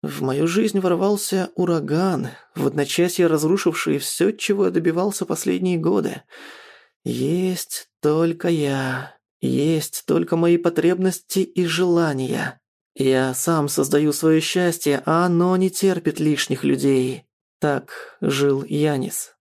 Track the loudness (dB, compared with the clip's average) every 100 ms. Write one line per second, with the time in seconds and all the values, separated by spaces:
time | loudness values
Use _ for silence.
0 | -8 -4 -2 0 0 2 2 0 0 2
1 | 2 0 -2 -2 -4 -2 0 0 0 0
2 | 0 0 -4 -10 -16 -4 -2 0 -2 0
3 | 0 2 2 2 2 2 0 0 -2 -2
4 | -4 0 0 0 -2 0 2 2 0 0
5 | -2 -2 -4 -4 -2 0 0 0 2 0
6 | -2 -6 _ -20 -20 -20 -20 -20 _ _
7 | -6 -4 -2 0 -2 -4 -8 -12 -14 _
8 | 0 2 0 0 -2 0 0 -2 -2 -6
9 | -8 _ _ _ -2 0 0 0 -2 -10
10 | -2 -2 0 0 2 2 2 2 0 2
11 | 0 -2 _ -2 -2 -2 -2 0 2 2
12 | 2 -2 -4 -4 -6 -10 _ _ _ -2
13 | 2 2 2 -2 0 0 0 0 2 2
14 | 2 2 4 4 2 0 0 0 -2 -2
15 | 0 2 2 2 2 2 0 2 0 2
16 | -2 0 0 0 -2 -2 0 2 2 2
17 | 0 -6 _ _ _ _ -2 -2 -6 -18
18 | -18 -6 -4 0 2 0 -2 0 0 0
19 | -4 -8 -12 _